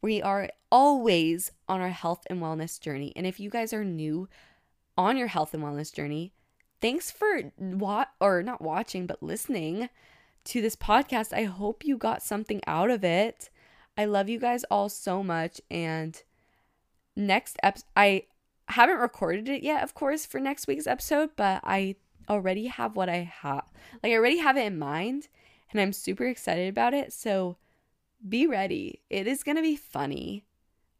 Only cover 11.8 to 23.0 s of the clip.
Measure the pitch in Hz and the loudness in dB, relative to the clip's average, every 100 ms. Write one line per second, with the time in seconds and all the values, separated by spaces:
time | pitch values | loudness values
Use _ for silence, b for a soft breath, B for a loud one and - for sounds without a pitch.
11.8 | 311 262 220 - - 208 220 202 - 156 | -2 0 0 -2 -4 -6 -4 -6 -2 2
12.8 | 202 240 185 170 220 - - b b b | 2 4 2 4 2 -2 -18 b b b
13.8 | b - 214 202 196 233 240 240 247 202 | b -2 2 2 0 0 0 0 0 0
14.8 | 202 - - 185 190 165 165 - _ 170 | 0 -4 -4 -2 0 -2 -2 -8 _ -6
15.8 | 165 160 160 160 _ _ _ _ _ _ | -4 -4 -6 -10 _ _ _ _ _ _
16.8 | _ _ _ - 202 196 - - 196 202 | _ _ _ -6 0 0 0 0 0 0
17.8 | - - 202 190 - _ _ _ - 240 | -2 6 6 6 -2 _ _ _ -6 6
18.8 | 247 359 240 - 180 185 226 277 285 302 | 6 6 0 0 -2 -2 -2 -4 0 -2
19.8 | - - 277 311 - 262 269 285 - 277 | -2 -2 -2 -2 -4 -4 -4 -4 -4 -4
20.8 | 302 254 - 294 311 - 202 190 - 196 | -2 -4 0 0 0 0 0 0 0 0
21.8 | 190 196 _ _ - 208 185 190 240 247 | 0 -4 _ _ -2 0 0 -2 -4 -4
22.8 | 226 214 | -4 -2